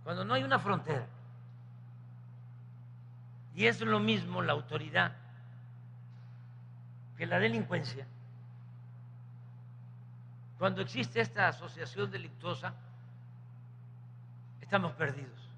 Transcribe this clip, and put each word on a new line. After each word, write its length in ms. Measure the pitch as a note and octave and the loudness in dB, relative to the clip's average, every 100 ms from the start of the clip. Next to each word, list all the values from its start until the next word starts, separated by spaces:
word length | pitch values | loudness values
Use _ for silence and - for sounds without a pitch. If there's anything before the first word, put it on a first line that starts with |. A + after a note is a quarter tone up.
cuando 220 | - F3 F#3+ | -2 -2 4
no 80 | |
hay 100 | B3+ | 4
una 160 | C4+ C4 | 6 6
frontera, 460 | G3+ F#3 - D3 - - - - - - - - - - - - - - - - - - - - - - - - - D#3+ | 6 4 4 2 0 -8 -14 -14 -14 -14 -16 -16 -14 -14 -14 -16 -14 -14 -14 -14 -14 -14 -14 -14 -14 -14 -16 -16 -12 6
y 120 | A3 | 6
es 120 | A#3 | 8
lo 180 | A3 G#3+ | 6 8
mismo 420 | G#3+ G#3+ F3 F3+ | 8 6 4 2
la 120 | E3+ | 4
autoridad 640 | D3 - D3+ D#3 E3 F3 - - - - - - - - - - - - - - - - - - - - - | 4 2 -2 2 4 4 2 -14 -16 -14 -14 -14 -14 -14 -14 -14 -14 -14 -14 -14 -14 -14 -14 -14 -14 -14 -6
que 120 | E3+ | 4
la 100 | F3 | 6
delincuencia, 720 | G#3+ A3+ G3+ F3 D#3 C3+ C3 - - - - - - - - - - - - - - - - - - - - - - - - - | 6 6 2 2 0 -6 -10 -12 -16 -14 -14 -14 -14 -14 -14 -14 -14 -14 -14 -14 -14 -14 -14 -14 -14 -14 -14 -14 -14 -14 -14 4
cuando 240 | F#3+ F#3 | 4 6
existe 400 | G3 B3+ A3+ A3+ | 0 2 2 4
esta 280 | A3+ G#3 F#3 | 4 6 6
asociación 600 | D3+ E3+ - E3 F#3+ G3+ | 6 -6 -6 -6 0 0
delictuosa, 640 | F#3+ E3+ - E3+ E3+ B2 - - - - - - - - - - - - - - - - - - - | 0 -6 -6 -2 -2 -2 -6 -12 -16 -16 -16 -16 -16 -16 -16 -16 -16 -16 -14 -14 -14 -14 -16 -14 -14
estamos 340 | - G3+ F3 | 4 6 6
perdidos. 580 | - D#3 C#3 C3+ - - | 2 2 2 -6 -12 -14